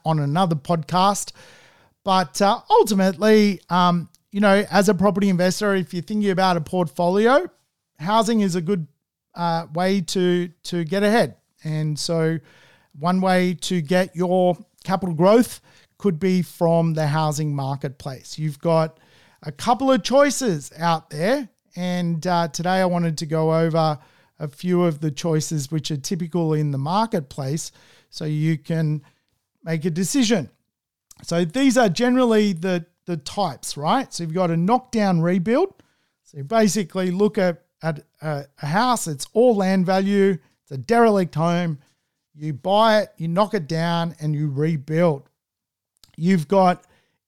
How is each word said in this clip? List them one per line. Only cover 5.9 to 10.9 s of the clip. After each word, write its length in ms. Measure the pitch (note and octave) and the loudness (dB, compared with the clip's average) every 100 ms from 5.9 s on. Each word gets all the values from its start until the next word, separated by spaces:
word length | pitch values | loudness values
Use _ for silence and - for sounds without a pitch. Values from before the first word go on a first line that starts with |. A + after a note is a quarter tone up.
you're 80 | F3 | -8
thinking 280 | - G#3+ G3+ | -6 -2 0
about 280 | F#3 F#3+ F3 | 2 2 0
a 20 | |
portfolio, 880 | D3+ F#3 E3+ - F3 G3 A3+ C#4+ F4+ _ _ _ _ _ | -2 -4 -4 -2 0 2 4 4 0 _ _ _ _ _
housing 440 | D#3+ A3 G#3+ A3+ | -2 0 2 2
is 120 | G3 | 0
a 60 | F3 | -2
good, 260 | D#3+ G3 D3+ _ _ _ _ | -2 -4 -6 _ _ _ _
uh, 320 | - E3+ E3 E3+ | -6 -4 -4 -4
way 300 | D#3 F#3 G3 | -2 0 0
to, 460 | E3+ F#3+ F3+ F3 F3 - | -2 0 2 0 -2 -10
to 200 | - F3 | -8 -6
get 180 | D#3+ | -4